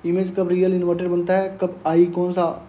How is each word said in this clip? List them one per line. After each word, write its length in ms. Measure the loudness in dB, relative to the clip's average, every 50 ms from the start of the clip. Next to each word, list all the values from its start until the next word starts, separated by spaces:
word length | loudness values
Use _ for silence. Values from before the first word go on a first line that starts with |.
| -2
image 260 | 0 0 0 0 -2 -2
कब 120 | -2 0 0
real 260 | 2 2 2 2 2
इन्वर्टेड 340 | 0 0 0 -2 -2 -2 -2
बनता 260 | -2 -2 0 2 0
है, 220 | 0 0 -2 -4 -4
कब 160 | -4 -4 -4 -4 -2
आई 200 | 2 4 4 4 4
कौन 240 | 2 -2 -2 -2
सा, 340 | 0 0 0 0 -2 -6 -12